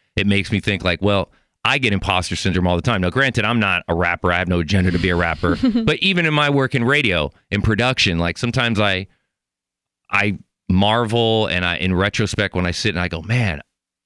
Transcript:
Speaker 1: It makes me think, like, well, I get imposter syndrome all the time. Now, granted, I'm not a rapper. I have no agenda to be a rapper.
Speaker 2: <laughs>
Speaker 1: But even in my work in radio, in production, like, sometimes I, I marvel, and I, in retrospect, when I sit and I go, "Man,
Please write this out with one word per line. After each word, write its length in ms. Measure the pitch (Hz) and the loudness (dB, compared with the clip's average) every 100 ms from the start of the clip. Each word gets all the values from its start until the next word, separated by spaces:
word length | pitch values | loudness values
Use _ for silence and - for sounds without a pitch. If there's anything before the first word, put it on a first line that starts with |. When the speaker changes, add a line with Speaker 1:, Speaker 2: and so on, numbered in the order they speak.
| _ - | _ -2
Speaker 1:
It 100 | 101 | 0
makes 240 | 101 92 | 0 0
me 80 | 101 | -2
think, 240 | 107 95 | -2 -2
like, 180 | 90 87 | -2 0
well, 300 | 101 101 87 _ _ _ | 0 0 -2 _ _ _
I 140 | 113 139 | -2 0
get 140 | 123 | 0
imposter 420 | 98 - 92 87 | 0 0 -2 -2
syndrome 320 | 87 98 90 90 | -4 0 0 2
all 80 | |
the 80 | 87 | 2
time. 180 | 123 107 | 0 0
Now, 100 | 90 | 0
granted, 340 | 123 135 117 | 0 0 0
I'm 160 | 107 120 | 0 0
not 240 | 101 87 - | 0 0 -2
a 80 | |
rapper. 380 | 85 87 85 92 | 0 0 0 0
I 60 | 87 | 0
have 100 | 90 | 0
no 100 | 87 | 0
agenda 320 | 80 98 92 | 0 0 2
to 80 | 87 | 2
be 120 | 92 | 0
a 40 | 87 | 0
rapper. 400 | 85 80 87 - 262 | 0 0 -2 0 0
Speaker 2:
<laughs> 140 | 226 | 0
Speaker 1:
But 140 | 226 156 | 0 0
even 240 | 190 175 160 | 0 0 0
in 80 | |
my 160 | 151 147 | 2 2
work 240 | 139 131 | 2 0
in 80 | 131 | 0
radio, 480 | 117 147 120 87 73 - _ | 2 2 2 0 -2 -6 _
in 100 | 104 | -2
production, 560 | 107 107 123 131 101 82 | 0 2 2 2 0 0
like, 200 | 85 - | 0 -2
sometimes 420 | 120 123 117 104 | -4 0 0 2
I, 260 | 104 95 98 _ _ _ _ _ _ _ _ _ _ | 2 0 -4 _ _ _ _ _ _ _ _ _ _
I 280 | 101 104 90 - _ - | -2 0 -4 -10 _ -2
marvel, 800 | 92 101 117 113 117 113 110 107 | 2 2 0 0 0 2 2 0
and 180 | 90 | -2
I, 120 | 90 85 | -2 -2
in 180 | 92 | 0
retrospect, 640 | 90 101 - 107 - 98 92 | 0 0 0 -2 -2 -4 -2
when 100 | 87 | -4
I 60 | |
sit 160 | 85 110 | -2 -4
and 80 | 85 | -2
I 60 | 90 | -4
go, 160 | 82 | -6
"Man, 380 | 87 123 107 73 - _ _ _ | -4 -2 -2 -4 -10 _ _ _